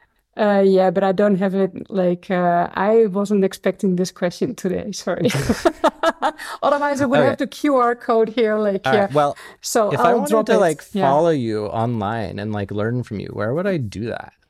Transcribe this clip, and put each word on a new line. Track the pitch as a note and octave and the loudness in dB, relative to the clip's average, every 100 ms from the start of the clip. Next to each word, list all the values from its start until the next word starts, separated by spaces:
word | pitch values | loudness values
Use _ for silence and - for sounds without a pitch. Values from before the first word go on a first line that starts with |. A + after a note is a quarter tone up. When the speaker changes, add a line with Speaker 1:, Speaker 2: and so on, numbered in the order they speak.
| _ _ _ - | _ _ _ -2
Speaker 1:
Uh, | G#3+ G3+ G3 | 2 4 4
yeah, | F#3+ F#3 | 4 4
but | F3 | 2
I | F#3+ | 0
don't | F#3 G#3 F#3 | 2 2 2
have | G3 | 0
it, | F#3+ F#3+ F3 - | 0 -2 -4 -6
like, | G3 F3+ F3+ - | -2 0 -2 -2
uh, | F3+ F3+ F3 F3 | 0 2 2 0
I | - G3 A3+ A3 | -2 2 4 2
wasn't | F#3+ G3+ G#3 | 0 0 2
expecting | F#3+ - F#3+ F#3 G3 F3+ | 0 0 -4 -2 0 0
this | F3+ | -2
question | - F3+ - F#3 - | -4 -4 -2 -6 -4
today, | F#3 F3+ - | -4 -4 -6
sorry. | F#3 - E3+ F3 | -8 -6 -2 0
<laughs> | C#3 C#3 - E4+ - D#4 - E4 - C#4 D4+ - - | 0 -2 0 -2 0 -2 0 -2 -2 -4 -4 -10 -4
Otherwise, | - C#4+ D4 C4+ | 0 0 0 0
I | C#4 | 0
would | C#4+ | 2
Speaker 2:
All | |
Speaker 1:
have | C#4 | 2
Speaker 2:
right. | - | 0
Speaker 1:
the | C#4+ | -4
Q | - D4 C4+ | -4 0 2
R | A#3+ | 2
code | A#3+ - A3+ A3+ | 0 0 2 2
here, | B3 G#3+ G#3+ | 0 0 0
like, | G#3 F#3+ C3 | -2 -2 0
Speaker 2:
All | |
right. | C#3 G3 | 2 2
Speaker 1:
yeah. | |
Speaker 2:
Well, | D3 C#3+ - - - | 2 0 -2 -14 -14
Speaker 1:
So | - A#3+ G#3 | -2 0 0
Speaker 2:
if | C#3 | 2
I | A#3 | 2
Speaker 1:
I'll | A#3 | 2
Speaker 2:
wanted | G3 | 2
Speaker 1:
drop | A3+ G#3+ | 0 2
Speaker 2:
to, | |
Speaker 1:
it. | G#3+ | 2
Speaker 2:
like, | F3 D3+ - | 2 0 -6
Speaker 1:
Yeah. | G3+ C#3 | 0 2
Speaker 2:
follow | C#3+ E3+ | 4 2
you | D3+ A#2 G#2+ G#2 | 2 0 -4 -4
online | A2+ A#2 A#2 G2+ A#2 G2+ G2+ | -2 -2 -2 -2 -4 -6 -6
and, | G#2+ | -6
like, | G#2+ G2 | -6 -4
learn | G2+ G#2+ B2 | -4 -2 -2
from | A#2 G2 | -4 -8
you, | F2+ | -8
where | - G#2+ | -6 -4
would | D3 G3 | -2 -2
I | F3 | -2
do | G#2+ F#2 A2+ | -4 -6 -8
that? | - - - _ | -8 -12 -20 _